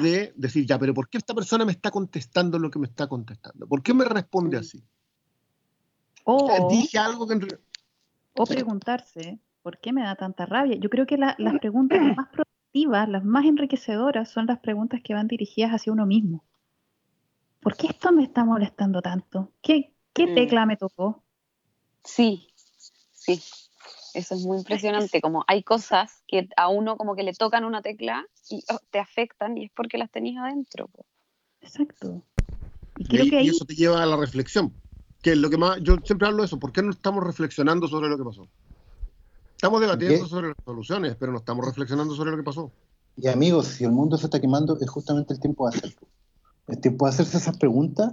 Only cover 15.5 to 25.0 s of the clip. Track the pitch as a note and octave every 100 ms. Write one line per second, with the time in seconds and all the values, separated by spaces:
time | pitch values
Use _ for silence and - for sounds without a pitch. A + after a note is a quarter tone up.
15.5 | - A3+ A3+ - A3 G3+ G#3+ G3+ E3 _
16.5 | _ _ _ _ _ _ _ _ _ _
17.5 | _ G#3+ - D#4+ - F4+ E4+ C4 - A#3
18.5 | A3+ G3+ - G3 F#3 F3+ F#3 - F#3+ F#3+
19.5 | _ - D#4 - _ _ - F4 E4+ B3
20.5 | A#3 A3 G#3+ F#3+ - F#3+ A3 _ _ _
21.5 | _ _ _ _ _ - - A#3 F#3 _
22.5 | _ _ _ - _ _ _ - F3 -
23.5 | - - _ - - - - F3+ F#3 F3+
24.5 | F#3+ F#3 G3+ G#3 G#3